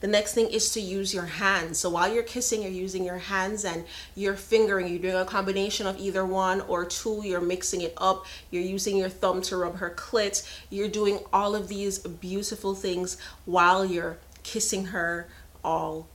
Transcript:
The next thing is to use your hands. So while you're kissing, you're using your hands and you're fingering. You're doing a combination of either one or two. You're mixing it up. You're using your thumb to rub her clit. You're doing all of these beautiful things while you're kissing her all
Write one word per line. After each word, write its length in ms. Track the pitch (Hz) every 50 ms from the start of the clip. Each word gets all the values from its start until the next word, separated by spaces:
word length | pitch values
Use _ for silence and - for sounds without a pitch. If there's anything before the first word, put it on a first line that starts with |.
The 60 | -
next 280 | 202 214 208 208 208 -
thing 160 | 233 226 220
is 200 | - 220 214 -
to 80 | - 226
use 320 | 208 180 185 196 196 190
your 140 | 202 185 175
hands. 520 | 170 156 160 202 196 196 185 165 165 165 -
So 120 | - 180
while 220 | 170 170 170 196
you're 100 | 220 233
kissing, 400 | 226 - - 247 240 - 233 214
you're 80 | 208 190
using 340 | 190 185 185 190 185 190 180
your 140 | 180 180 180
hands 460 | 175 190 196 190 185 196 214 208 202
and 200 | 185 165 165 170 - - - - - -
you're 220 | 190 202 196 196
fingering. 520 | 196 - - 220 220 220 202 202 190 180 175
You're 100 | 175 175
doing 180 | 175 185 185
a 80 | 185 185
combination 640 | 185 - 202 190 190 190 196 196 208 208 - 214
of 120 | 190 196 190
either 260 | 196 196 175 190 190
one 380 | 185 190 190 190 185 185 196
or 220 | 185 - 180 175 180
two. 380 | 175 - - - 226 214 208 208
You're 160 | 196 180 175
mixing 420 | 175 175 185 185 - - - 185
it 120 | 170 165 - -
up. 280 | 190 190 190 185 - - - - - -
You're 120 | - 175
using 340 | 180 185 190 196 190 220 196
your 120 | 196 190 185
thumb 340 | 185 - - 190 180 185
to 140 | 185 - 196
rub 200 | 180 175 170 175
her 140 | 175 185 170
clit. 560 | 170 - - - - 226 208 202 202 - - - - - - -
You're 180 | - 196 208 214
doing 320 | 202 214 208 202 202 196 202 -
all 220 | - 196 202 202 208
of 140 | 214 196 185
these 300 | 208 196 202 202 190 -
beautiful 760 | - 185 165 165 - 180 185 196 208 - 226 208 - 196 196
things 440 | 190 - 196 180 180 180 180 - - - - - - -
while 400 | - 175 180 175 175 185 190 190
you're 340 | 185 180 175 170 165 165 - - - - -
kissing 440 | - - - 220 208 - 214 190 196
her 420 | 180 185 185 170 170 170 170 170 170 - - - - - -
all 460 | - 160 160 160 160 156 156 160 165 -